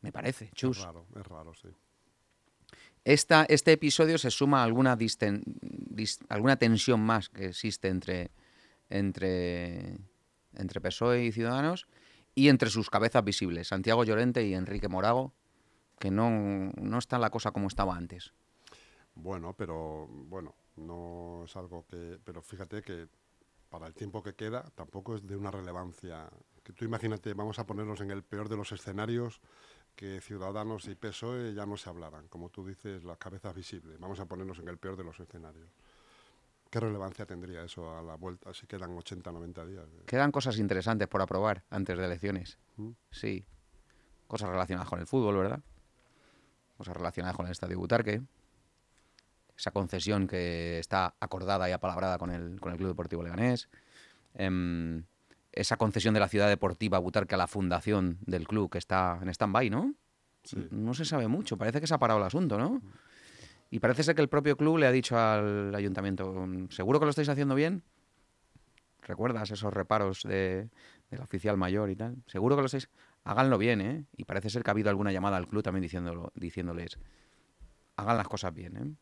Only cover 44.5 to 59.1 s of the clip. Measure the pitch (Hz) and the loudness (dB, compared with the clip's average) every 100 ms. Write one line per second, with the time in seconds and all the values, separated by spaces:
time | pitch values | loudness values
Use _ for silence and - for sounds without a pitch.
44.5 | 92 92 90 87 87 87 131 113 101 95 | -2 0 -2 -4 -6 -2 0 2 2 2
45.5 | 123 - - _ _ _ _ _ _ _ | -2 -10 -20 _ _ _ _ _ _ _
46.5 | _ _ _ 95 87 85 85 90 90 90 | _ _ _ -10 -4 -4 -2 -4 -4 -4
47.5 | 90 90 90 87 98 107 107 135 _ _ | -6 -6 -4 2 2 2 -2 -4 _ _
48.5 | _ _ _ _ _ _ _ _ _ _ | _ _ _ _ _ _ _ _ _ _
49.5 | _ - - 98 95 90 104 95 92 87 | _ -2 0 -2 -2 0 2 2 0 -2
50.5 | 85 85 85 85 95 90 - - 95 92 | -2 -2 -4 0 2 2 -2 -6 -4 0
51.5 | 98 92 90 92 90 92 90 87 87 85 | 2 2 0 -2 0 0 0 -2 -4 -6
52.5 | 95 85 87 95 85 82 85 85 87 120 | -8 -8 -4 -4 -2 -4 -4 -6 0 0
53.5 | 123 - - _ - - _ _ - 95 | 0 -4 -18 _ -20 -20 _ _ -4 0
54.5 | 92 90 85 82 82 87 _ _ _ _ | 2 0 0 -2 -4 -8 _ _ _ _
55.5 | - 104 117 110 104 104 107 98 104 104 | -2 0 2 2 2 4 4 4 6 4
56.5 | 101 98 87 107 92 90 107 95 95 87 | 6 2 0 0 2 2 0 0 2 0
57.5 | 104 95 85 90 104 92 87 101 - 80 | 0 0 0 2 2 2 0 -2 -4 0
58.5 | 107 95 90 - 92 92 | 0 0 -2 0 2 2